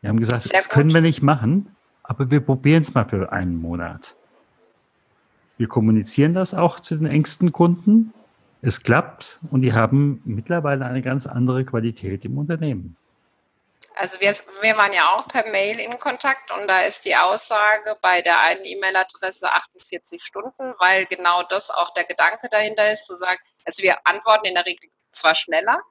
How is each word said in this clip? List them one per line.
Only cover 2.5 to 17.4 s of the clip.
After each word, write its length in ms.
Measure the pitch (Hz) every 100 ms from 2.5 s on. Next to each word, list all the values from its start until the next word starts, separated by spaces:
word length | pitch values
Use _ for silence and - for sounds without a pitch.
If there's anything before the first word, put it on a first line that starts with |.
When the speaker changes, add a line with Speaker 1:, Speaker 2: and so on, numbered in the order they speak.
| 131 143 160 151
Speaker 1:
mal 160 | 131 110
für 240 | 101 95
einen 240 | 95 92 85
Monat. 580 | 82 87 85 - - _ _ _ _ _ _ _ _ _ _ _ _ _ _ _
Wir 100 | 110
kommunizieren 680 | - 110 110 107 - 147
das 180 | 175 185
auch 280 | - 170 -
zu 160 | - 156
den 100 | 151
engsten 440 | 147 151 - 180
Kunden. 640 | - 175 175 - 220 220 - _ _ _ _
Es 220 | 127 -
klappt 560 | - 123 - - - - 160
und 120 | 131
die 100 | 127
haben 480 | 113 110 135 143 135 -
mittlerweile 580 | 110 - 170 147 139
eine 160 | 127 131
ganz 260 | 127 135 -
andere 380 | 123 123 127
Qualität 640 | 131 117 113 113 98 98 110
im 100 | 131
Unternehmen. 580 | 147 165 156 107 87 85 _ _ _ _ _ _ _ _ -
Speaker 2:
Also 260 | - 185 185
wir, 140 | 202 202 - 196
wir 160 | 220 214
waren 160 | 202
ja 140 | 190 160
auch 120 | 196 -
per 240 | 262 226
Mail 300 | 202 202 226
in 180 | 220 240
Kontakt 520 | 294 247 285 269 -
und 180 | 196 202
da 120 | 185
ist 260 | 180 - 202
die 100 | 151
Aussage 800 | 175 -